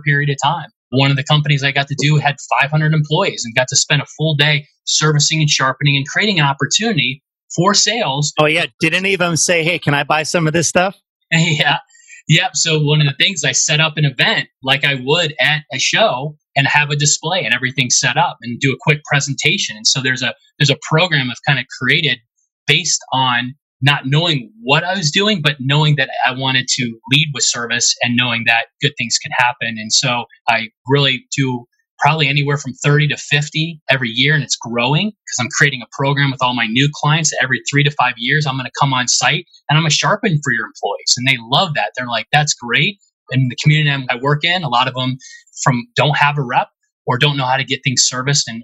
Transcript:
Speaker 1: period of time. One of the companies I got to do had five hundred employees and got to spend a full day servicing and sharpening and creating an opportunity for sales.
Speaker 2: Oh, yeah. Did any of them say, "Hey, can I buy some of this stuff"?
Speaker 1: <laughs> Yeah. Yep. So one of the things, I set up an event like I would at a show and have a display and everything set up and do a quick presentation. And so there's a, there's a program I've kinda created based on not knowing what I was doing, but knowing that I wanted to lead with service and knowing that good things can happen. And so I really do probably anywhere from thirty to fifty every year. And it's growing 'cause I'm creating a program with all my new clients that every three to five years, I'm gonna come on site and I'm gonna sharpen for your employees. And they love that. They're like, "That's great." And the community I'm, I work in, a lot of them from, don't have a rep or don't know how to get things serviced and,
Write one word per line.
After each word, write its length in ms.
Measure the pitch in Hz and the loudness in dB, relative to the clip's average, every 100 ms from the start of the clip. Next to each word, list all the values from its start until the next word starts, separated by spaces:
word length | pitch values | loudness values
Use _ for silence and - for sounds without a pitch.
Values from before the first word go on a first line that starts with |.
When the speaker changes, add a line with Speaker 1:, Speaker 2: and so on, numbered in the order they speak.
| 147 | 0
Speaker 1:
period 240 | 143 143 | 0 0
of 80 | 139 | 0
time. 280 | 139 170 147 _ - | -2 -2 -8 _ -4
One 180 | 131 139 | 2 2
of 80 | 135 | 2
the 60 | |
companies 400 | 131 151 147 143 | 2 0 2 2
I 80 | 139 | 0
got 160 | 135 139 | -2 -2
to 80 | 135 | -2
do 200 | 139 151 | 2 2
had 180 | 147 139 - 117 | 2 -2 -4 -2
five 100 | 143 | 0
hundred 240 | 151 156 | 0 2
employees 480 | 156 151 156 190 110 | 2 0 0 -2 -4
and 120 | 120 117 | -6 -2
got 120 | 127 | 0
to 60 | - | 0
spend 280 | - 147 | 0 -2
a 20 | - - | -2 -4
full 200 | 151 147 | -2 2
day 320 | 147 143 147 _ - | 2 0 -4 _ -4
servicing 560 | - 156 151 147 156 | 0 2 2 2 2
and 80 | 151 | 0
sharpening 460 | - 131 131 143 139 | 2 0 0 0 0
and 100 | 139 | 0
creating 320 | 175 202 185 | -2 0 2
an 60 | 143 | 2
opportunity 800 | 139 147 - 220 185 123 139 _ _ - - | 0 -2 -2 0 0 -2 -4 _ _ -10 0
for 180 | 180 | 2
sales. 580 | 196 208 226 175 135 147 - | 2 0 0 -2 -2 -4 2
Speaker 2:
Oh, 60 | 151 | 2
yeah. 220 | 160 160 - | 2 -2 -2
Did 140 | 165 | 0
any 220 | 170 190 190 | 0 0 0
of 40 | |
them 160 | 175 160 | 0 0
say, 280 | - 175 | 2 2
"Hey, 160 | 160 170 | 2 0
can 160 | - 143 | 2 2
I 80 | |
buy 180 | 143 156 | 2 0
some 240 | 151 180 156 | 0 0 2
of 80 | |
this 140 | 160 151 | 0 0
stuff"? 280 | - 185 - _ _ | 2 0 -2 _ _
Speaker 1:
<laughs> 160 | - | -2
Yeah. 460 | 165 165 147 139 165 - _ - - - | 0 2 2 2 0 -4 _ -20 -10 2
Yep. 240 | 165 180 | 2 2
So 260 | - 165 156 | 0 0 2
one 220 | 147 151 | 2 2
of 60 | 147 | 2
the 80 | 135 | 2
things, 240 | 175 190 | 0 0
I 100 | 143 | -2
set 260 | 123 - 151 | 0 0 2
up 180 | 160 156 | 0 0
an 80 | 147 | -2
event 440 | 120 175 190 - _ | 0 0 0 -4 _
like 240 | 131 135 147 | -2 0 0
I 160 | 139 | -2
would 300 | 127 165 165 147 | 0 0 0 0
at 220 | 131 151 151 | 0 0 -4
a 60 | 131 | -4
show 580 | - 175 214 127 147 151 _ - | 0 2 2 0 -6 -10 _ -2
and 120 | 135 | 2
have 240 | 147 147 | 2 0
a 40 | 147 | 0
display 480 | 147 - 156 185 | 0 0 -2 -2
and 120 | 120 123 | 0 -2
everything 340 | 127 131 123 | -2 -2 0
set 260 | - 131 123 | 2 0 0
up 220 | 170 - | 0 -2
and 160 | 117 113 | -10 -2
do 120 | 139 | -2
a 60 | 127 | 0
quick 220 | - 151 | 0 -2
presentation. 720 | - 147 139 135 151 196 - 107 | 0 -2 -2 -2 0 0 -4 -4
And 120 | 110 | -2
so 120 | 139 | 0
there's 220 | 131 127 | 0 -2
a, 140 | 123 - _ - | -4 -6 _ -2
there's 100 | 143 | 0
a 80 | 135 - | 0 0
program 440 | 156 180 156 127 | 0 2 0 -2
I've 120 | 117 - | -4 -2
kinda 200 | 135 120 - | -2 -4 -6
created 380 | 123 151 156 120 _ _ _ _ - | 0 0 0 -2 _ _ _ _ 0
based 380 | 151 165 - - | 0 0 -4 -2
on 440 | 131 131 120 123 135 _ - | -2 0 0 -2 -8 _ -2
not 220 | 135 143 131 | 0 0 0
knowing 480 | 143 170 143 113 - | 0 2 -2 -4 -10
what 240 | 117 147 175 | 0 0 0
I 100 | 190 | -2
was 160 | 156 | 0
doing, 300 | 185 208 208 | 0 2 2
but 140 | 147 143 | 0 -2
knowing 380 | 131 147 151 147 | 0 2 4 2
that 120 | 131 - 120 | 0 0 -2
I 60 | |
wanted 360 | 127 131 131 127 | 0 0 0 0
to 280 | - 120 113 - | -2 -4 -6 0
lead 160 | 139 160 | 0 2
with 100 | 127 | -2
service 500 | - 123 117 120 - - | -2 -2 -2 -2 0 0
and 140 | 120 120 | 0 0
knowing 280 | 123 117 113 | 0 0 0
that 220 | 117 117 - | 0 -2 -4
good 120 | 139 - | -4 -2
things 200 | 117 - | -4 -4
can 120 | - - | -4 -2
happen. 400 | 123 123 120 110 | 0 0 -6 -6
And 140 | 110 | -2
so 320 | - 135 123 117 _ - | 0 0 -2 -6 _ -2
I 220 | 113 113 _ - | -2 -2 _ 0
really 380 | 143 139 127 - - | 2 2 0 -4 -4
do 300 | 135 123 120 _ _ - | -2 -2 -8 _ _ 0
probably 280 | 139 160 139 | 0 2 2
anywhere 300 | 143 143 147 | 2 0 -2
from 160 | 131 127 | -4 -4
thirty 240 | 147 147 151 | 2 2 2
to 80 | 120 | -2
fifty 640 | - 147 147 156 160 160 - | -2 -2 -2 -4 -4 -6 -2
every 200 | 135 123 | -2 0
year. 240 | 113 143 | 0 2
And 100 | 151 | 2
it's 120 | 127 - | 0 -6
growing 560 | 120 117 120 151 208 | -6 -4 0 0 -2
'cause 260 | - - - | -8 -10 -6
I'm 100 | 113 - | -4 0
creating 240 | 147 135 | 0 0
a 60 | 113 | -10
program 400 | - 139 139 139 | -4 -2 2 0
with 100 | 131 | 0
all 120 | 127 | -2
my 140 | 123 113 | 0 -2
new 220 | 117 143 | 0 0
clients 380 | 147 147 156 156 | 0 0 2 0
that 80 | - | 0
every 200 | 127 120 - | -2 -2 0
three 140 | 143 | 0
to 80 | 143 | 0
five 220 | 147 127 120 | 0 -2 -2
years, 280 | 120 147 151 | -2 0 0
I'm 100 | 131 | -4
gonna 160 | 127 - | -6 -2
come 140 | 143 | 0
on 140 | 131 123 | 0 0
site 380 | - 123 160 - - - | 0 0 -2 -6 -12 -2
and 80 | 147 | 0
I'm 60 | |
gonna 60 | 160 | 2
sharpen 500 | 143 151 202 - 151 | 0 0 0 0 -2
for 100 | 139 | -2
your 120 | 117 107 | -4 -6
employees. 480 | - 107 - - - | -8 -6 -4 -2 0
And 100 | 127 | 2
they 100 | 127 | 0
love 320 | 113 143 185 | 0 0 0
that. 180 | 139 104 - | -2 -4 -6
They're 100 | 123 | -6
like, 200 | 117 110 | -6 0
"That's 220 | 147 151 | 0 2
great." 460 | - 120 127 180 208 _ _ - | -2 -2 0 0 -4 _ _ -6
And 200 | 127 127 | -2 -2
the 60 | 117 | 0
community 280 | 151 151 151 | 2 2 2
I'm, 160 | 139 127 | -2 -4
I 60 | 123 | -4
work 220 | 135 147 | -2 0
in, 200 | 170 180 | 0 -2
a 60 | 156 | 0
lot 180 | 120 127 | 0 0
of 60 | |
them 240 | 123 127 127 - - _ - | -2 -4 -6 -10 -20 _ -6
from, 240 | - 120 120 - | -2 -2 -2 0
don't 220 | 143 143 | 2 2
have 200 | 147 147 | 0 0
a 40 | |
rep 280 | 120 139 202 _ _ _ - | -2 -2 -2 _ _ _ -4
or 120 | - | 0
don't 200 | 151 139 | 2 0
know 80 | 127 | 0
how 120 | 131 | 0
to 60 | |
get 180 | 131 131 | -2 -4
things 200 | - 123 - | -2 0 -2
serviced 420 | 127 131 143 - | -2 -2 0 -2
and, 140 | 113 | -8